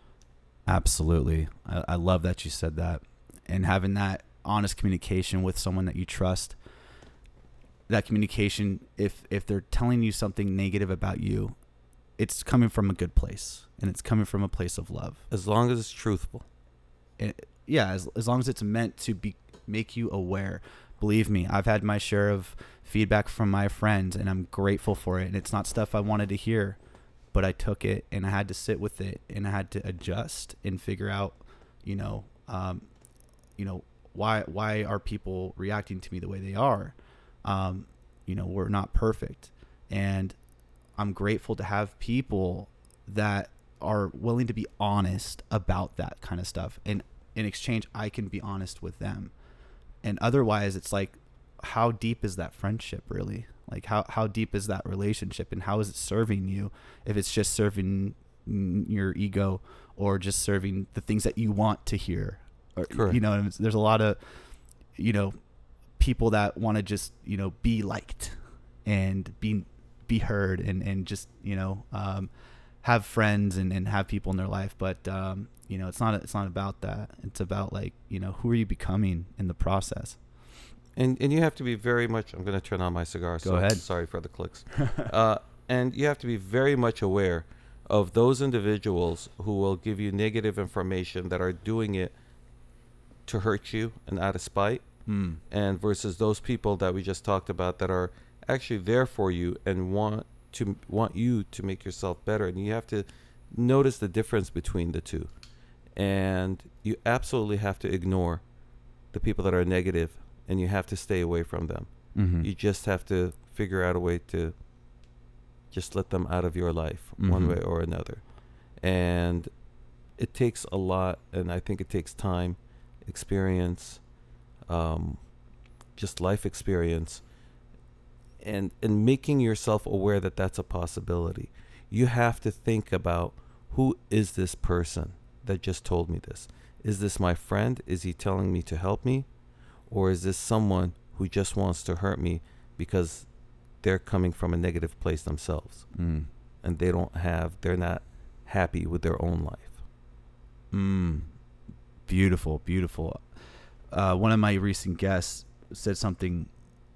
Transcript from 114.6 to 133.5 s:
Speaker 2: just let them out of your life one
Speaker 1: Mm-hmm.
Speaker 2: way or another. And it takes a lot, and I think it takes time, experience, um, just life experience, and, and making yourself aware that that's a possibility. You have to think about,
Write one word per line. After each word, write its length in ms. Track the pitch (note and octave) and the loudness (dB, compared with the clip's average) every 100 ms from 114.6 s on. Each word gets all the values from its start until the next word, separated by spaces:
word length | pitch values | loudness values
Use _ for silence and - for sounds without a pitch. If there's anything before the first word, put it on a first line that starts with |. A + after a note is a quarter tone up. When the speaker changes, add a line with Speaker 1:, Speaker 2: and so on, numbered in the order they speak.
| - - - - - - - - - - - | -18 -20 -20 -20 -20 -20 -20 -20 -20 -20 -10
Speaker 2:
just 240 | - - | -8 -4
let 160 | G2 F#2 | -4 -2
them 160 | F#2 F2+ | -2 0
out 140 | F2 | 0
of 120 | F2 F2 | 0 0
your 160 | F2 | 0
life 400 | E2 D#2+ - - - | 0 -2 -6 -12 0
one 260 | F#2+ E2+ | 4 4
Speaker 1:
Mm-hmm. 60 | E2 | 4
Speaker 2:
way 100 | F2 | 2
or 200 | E2+ E2+ | 0 -2
another. 420 | E2 E2+ E2 - - - - - - - | -2 -4 -6 -12 -16 -20 -20 -20 -20 -4
And 640 | F#2 F#2 F2 F2 F2 E2+ D#2 - - - - - - - | 0 2 4 2 2 0 -4 -14 -20 -20 -20 -20 -20 -6
it 140 | A#2 | -6
takes 300 | - B2 - - | 0 0 0 -6
a 40 | G2 | -2
lot, 420 | F#2 F#2 F#2 F2 - | 0 0 0 -2 -6
and 180 | F#2+ F2 | -4 -2
I 60 | F2 | -4
think 200 | - G2 | -4 -6
it 80 | F#2 | -4
takes 240 | G2 D#2 | -4 -4
time, 420 | - G2+ F2+ F2+ F2+ - - - - - | -4 -2 0 0 -4 -12 -20 -20 -18 -14
experience, 920 | - - G2 F#2+ F#2 F2+ F2+ - - - - - - - - - | -12 -2 0 2 2 0 -4 -10 -18 -20 -20 -20 -20 -20 -20 -4
um, 500 | E2+ E2 D#2+ E2 - - - - - - - - - | -2 0 -2 -4 -8 -14 -20 -20 -20 -20 -20 -20 -10
just 240 | G2+ - | -8 -2
life 260 | F2+ G2+ G2 | 0 0 -2
experience, 760 | - - F#2 E2+ E2 D#2+ - - - - - - - - - - - - - | -4 0 2 2 0 -2 -10 -18 -20 -20 -20 -20 -20 -20 -20 -20 -20 -20 -12
and, 300 | G#2+ G2+ G2 - | -4 -2 -2 -2
and 220 | A2+ G#2 | 2 4
making 360 | A2+ C3+ - C#3+ | 6 4 4 4
yourself 460 | A#2 G#2+ - G#2+ - | 4 2 2 2 2
aware 340 | G2 G2 G2+ | 2 4 2
that 160 | F#2 - | 0 -2
that's 220 | F#2 - | -2 -2
a 40 | |
possibility. 880 | - F2 E2+ - F#2 F2 E2 F#2 - - - - - | -4 -4 -4 -6 -2 -2 -2 -4 -10 -14 -20 -20 -4
You 160 | G2+ B2+ | 2 4
have 340 | A#2+ A#2+ A2 | 4 2 2
to 100 | A2 | -4
think 420 | - - A2 - | -2 0 0 2
about, 400 | F2+ F2+ F2 F2 - - | 0 0 0 -2 -6 -20